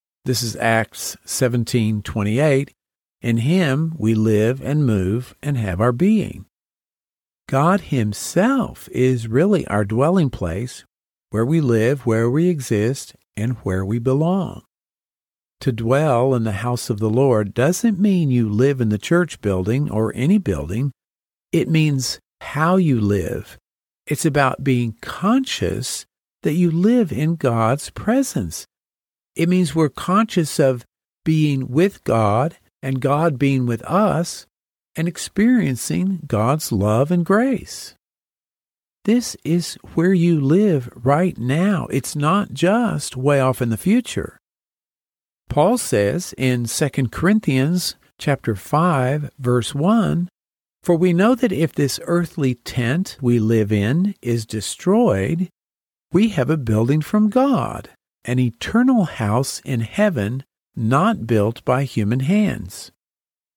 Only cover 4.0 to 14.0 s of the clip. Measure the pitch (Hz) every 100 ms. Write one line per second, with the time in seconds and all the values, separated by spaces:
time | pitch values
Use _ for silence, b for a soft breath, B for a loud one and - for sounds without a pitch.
4 | 110 110 110 107 110 135 135 151 131 104
5 | 92 113 127 - 147 135 104 87 120 123
6 | 190 220 - - - _ _ _ _ _
7 | _ _ _ _ - 135 160 196 - 135
8 | 107 104 - 170 226 269 - - - -
9 | 127 127 113 120 196 190 - 104 104 110
10 | 147 190 139 - 87 90 123 - - _
11 | _ _ _ 107 120 165 135 113 113 143
12 | 120 113 117 143 175 160 - 107 110 139
13 | - - _ - 117 120 - 92 95 117